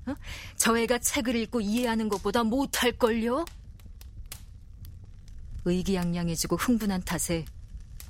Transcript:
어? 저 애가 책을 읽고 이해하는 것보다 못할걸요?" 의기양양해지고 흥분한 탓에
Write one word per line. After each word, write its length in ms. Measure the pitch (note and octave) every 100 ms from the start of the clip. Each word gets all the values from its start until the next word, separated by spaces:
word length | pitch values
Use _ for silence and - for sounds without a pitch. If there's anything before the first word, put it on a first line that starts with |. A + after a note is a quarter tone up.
| -
어? 80 | C#4+ - - - -
저 200 | A#3 A#3
애가 220 | A3+ A#3+
책을 380 | - C#4+ A#3+ A#3+
읽고 240 | G#3+ A#3+
이해하는 480 | G#3 A3+ B3 A3+ A3
것보다 340 | G3 G3+ A#3+
못할걸요?" 1040 | A3+ C4 C#4 - A#3+ A3+ A#3+ A#3 A#3 C4 E4+ - - - - - - - - - - - - - - - - - - - - - F3
의기양양해지고 880 | F3+ F3+ F#3 F3 F3 E3+ D#3+ E3 E3+
흥분한 460 | - A#3 G#3+ F#3
탓에 420 | - - - E3 D3+ - - - - -